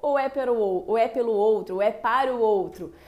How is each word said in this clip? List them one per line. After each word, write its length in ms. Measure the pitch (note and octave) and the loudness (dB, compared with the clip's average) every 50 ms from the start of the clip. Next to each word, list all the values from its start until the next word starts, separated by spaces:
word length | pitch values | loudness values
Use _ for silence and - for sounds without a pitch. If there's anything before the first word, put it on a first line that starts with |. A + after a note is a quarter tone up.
ou 180 | - C#4+ C#4 C#4 | -2 0 0 0
é 80 | C4+ C4+ | 0 -2
pelo 320 | C4+ C#4 C4 B3 A#3+ A3+ | -2 -2 -2 0 0 0
ou-, 240 | G#3 G3 F#3 F3+ - - | 0 0 0 -2 -2 0
ou 80 | G#3+ A3+ | 0 0
é 100 | A3+ B3 | 0 0
pelo 240 | - C4 A#3 A#3 | 0 -2 -2 0
outro, 440 | A3 G3+ G#3 A3 A3 G#3 F3+ - F#3 | 0 2 4 4 2 2 0 -4 -4
ou 60 | F#3+ | 0
é 80 | G3+ G#3+ | 0 0
para 440 | G#3+ A3 - A3+ A#3 C4 C4+ C4 B3+ | 0 0 -2 0 0 2 0 0 0
o 60 | A#3+ | 2
outro. 520 | A3+ G#3+ G#3+ F#3+ F3+ - - - F3 - - - - | 2 2 2 2 0 -2 -6 -12 -14 -14 -14 -16 -20